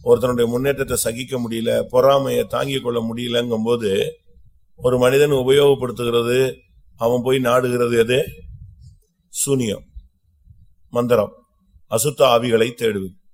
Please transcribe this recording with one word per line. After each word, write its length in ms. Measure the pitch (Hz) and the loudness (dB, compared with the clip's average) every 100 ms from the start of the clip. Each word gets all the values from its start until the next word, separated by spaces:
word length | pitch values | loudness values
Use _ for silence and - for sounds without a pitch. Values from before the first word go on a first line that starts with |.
ஒருத்தனுடைய 420 | 120 120 127 120 117 | 2 2 2 0 0
முன்னேற்றத்தை 500 | 123 139 135 123 120 | 0 -2 -4 -4 -4
சகிக்க 420 | 117 117 131 127 | -4 -6 -6 -6
முடியல, 440 | 120 113 117 117 | -6 -4 -2 -2
பொறாமையை 600 | - 123 135 139 131 120 104 | 0 2 4 4 2 -2 -2
தாங்கிக் 380 | 120 135 135 | -4 -4 -4
கொள்ள 160 | 120 117 | -4 -4
முடியலங்கும்போது, 1120 | 113 113 120 120 120 110 113 120 107 95 - - _ - - _ _ - | -4 -6 -4 -4 -2 -2 -2 -2 0 -2 -4 -8 _ -20 -20 _ _ -6
ஒரு 220 | 123 123 | -2 2
மனிதன் 340 | 123 135 147 | 4 4 2
உபயோகப்படுத்துகிறது, 1200 | 135 127 139 143 127 123 110 120 120 117 127 131 127 _ _ _ - | 2 2 4 4 2 -2 -4 -2 0 0 0 0 -4 _ _ _ -4
அவன் 260 | 117 123 | 0 0
போய் 180 | 123 131 | 0 0
நாடுகிறது 580 | 120 127 127 123 120 117 | 2 2 2 0 0 2
எது? 220 | 113 127 - - - - - - - - _ _ _ | 2 0 -2 -10 -18 -18 -20 -20 -20 -20 _ _ _
சூனியம், 560 | - 139 135 113 - - - - _ _ _ _ - - _ _ | -8 -4 -2 -2 -6 -10 -20 -20 _ _ _ _ -20 -20 _ _
மந்திரம், 440 | 120 120 113 101 - _ _ _ _ - | -4 0 0 0 -6 _ _ _ _ -6
அசுத்த 380 | 110 151 135 135 | -4 -2 2 4
ஆவிகளை 440 | 117 120 113 117 | 4 2 2 0
தேடுவது. 380 | - 113 104 95 - _ | -2 -4 -4 -8 -14 _